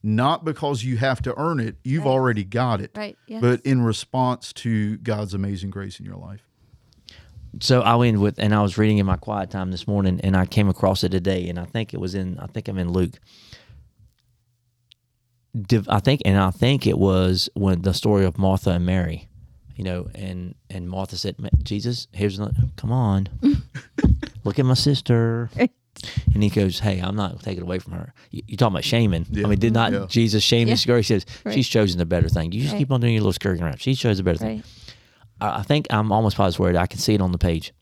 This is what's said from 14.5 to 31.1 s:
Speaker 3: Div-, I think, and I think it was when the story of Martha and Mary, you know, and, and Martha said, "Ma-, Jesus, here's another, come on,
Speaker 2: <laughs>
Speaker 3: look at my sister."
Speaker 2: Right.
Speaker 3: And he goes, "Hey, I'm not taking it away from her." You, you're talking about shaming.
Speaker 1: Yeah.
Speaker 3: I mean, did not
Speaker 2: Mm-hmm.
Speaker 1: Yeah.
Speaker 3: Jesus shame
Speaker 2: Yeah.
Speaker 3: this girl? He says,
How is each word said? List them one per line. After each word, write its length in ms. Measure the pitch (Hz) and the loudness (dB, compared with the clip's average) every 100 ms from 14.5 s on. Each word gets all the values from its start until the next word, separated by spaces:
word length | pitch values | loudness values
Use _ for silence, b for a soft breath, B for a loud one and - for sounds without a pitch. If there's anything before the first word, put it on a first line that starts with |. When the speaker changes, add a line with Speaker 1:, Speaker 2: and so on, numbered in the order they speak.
| _ _ _ _ _ _ _ _ _ _ 117 | _ _ _ _ _ _ _ _ _ _ -10
Speaker 3:
Div-, 280 | 98 117 98 | 0 0 2
I 100 | 104 | 0
think, 220 | 131 139 - | 2 2 4
and 120 | 98 | 4
I 140 | 95 | 4
think 340 | - 117 135 110 | 2 2 4 2
it 120 | - | 2
was 500 | 98 92 92 92 - | 4 4 2 2 -2
when 280 | - 95 90 | 0 2 2
the 120 | 95 | 0
story 320 | 90 107 101 95 | 0 2 4 2
of 120 | 85 | 2
Martha 340 | 95 95 - | 2 2 2
and 140 | 87 87 | 0 2
Mary, 440 | 92 85 82 - - - - - - | 0 0 -6 -12 -20 -20 -20 -20 -10
you 80 | 92 | -6
know, 220 | 90 - | -6 -8
and, 400 | 98 95 90 90 - _ | -10 -10 -8 -10 -14 _
and 200 | 98 87 | -10 -8
Martha 260 | 92 95 92 | -6 -6 -6
said, 220 | 101 - | -8 -8
"Ma-, 100 | 101 73 | 0 0
Jesus, 440 | 71 104 117 120 - | 0 -4 -4 -6 -10
here's 260 | - 104 95 | -4 -2 -2
another, 180 | 104 - 120 - | -6 -2 -2 -2
come 160 | 110 | -4
on, 360 | 127 113 98 98 - | 0 2 0 -2 0
Speaker 2:
<laughs> 1000 | 285 285 - 139 - - - - - - | 0 0 -4 -16 -12 0 2 2 -2 -6
Speaker 3:
look 160 | - 101 | -4 0
at 60 | 127 | 2
my 80 | |
sister." 760 | 131 143 139 - 120 113 117 117 - | 4 2 0 2 2 2 -2 -6 -2
Speaker 2:
Right. 160 | 247 _ _ - B B B | -2 _ _ -20 B B B
Speaker 3:
And 100 | - | 4
he 60 | 104 | 4
goes, 300 | 107 98 90 | 4 0 2
"Hey, 200 | 107 92 | 0 0
I'm 160 | 92 104 | -2 -2
not 260 | 95 82 | -4 -6
taking 180 | - 90 | -8 -8
it 40 | |
away 160 | 87 92 | -6 -6
from 140 | - | -6
her." 200 | 87 - _ b | -12 -12 _ b
You, 100 | - - | -14 -12
you're 100 | 95 | 0
talking 160 | 120 | 2
about 100 | 92 | 2
shaming. 420 | - 117 110 85 80 | 0 2 2 0 -2
Speaker 1:
Yeah. 160 | 104 104 | -2 0
Speaker 3:
I 40 | |
mean, 100 | 101 | 2
did 140 | 113 | 2
not 180 | 110 117 | 2 2
Speaker 2:
Mm-hmm. 80 | 98 | -2
Speaker 1:
Yeah. 40 | 98 | -2
Speaker 3:
Jesus 340 | 117 113 107 | 2 2 2
shame 240 | - 117 113 | 2 2 4
Speaker 2:
Yeah. 60 | |
Speaker 3:
this 120 | 113 - | 2 2
girl? 120 | 120 | 2
He 60 | |
says, 220 | 101 | 4